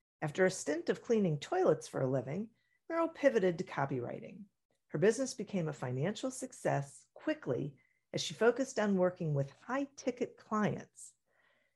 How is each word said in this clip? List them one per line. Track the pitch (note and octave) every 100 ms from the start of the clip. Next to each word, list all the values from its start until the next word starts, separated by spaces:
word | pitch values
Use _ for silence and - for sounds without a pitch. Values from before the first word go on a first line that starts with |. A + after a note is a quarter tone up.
| _ -
After | D#3 E3 F#3
a |
stint | - - D4+ E4+
of | G3+
cleaning | - A3+ F#3+ D3
toilets | - F#4 E4+ D3+ -
for | C#3+
a | C3
living, | C3 B2 E3+ A3 _ _ _ -
Meryl | E4 E4
pivoted | - C#4 A3+ F#3 E3+
to |
copywriting. | F#3 - C#3 C3 A#2+ - - - - _ _ _ _
Her | B3+
business | A#3 A#3 C4
became | - G#3 G3 D#3
a |
financial | D3+ C3 B2+ E3 - C4
success | - C4+ - D#3 C#3 C#3 - _
quickly | - - D4+ - A#2+ D3 - _ _ _
as | D3+
she | -
focused | - A3+ A#3+ C4 -
on | G#3 F#3+
working | F3+ F3+ D#3+
with | C#3+ C#3 - -
high-ticket | C4 C#4 - - B3 A3+ -
clients. | - G#3+ G3 - - - - _ _ _ _ _ _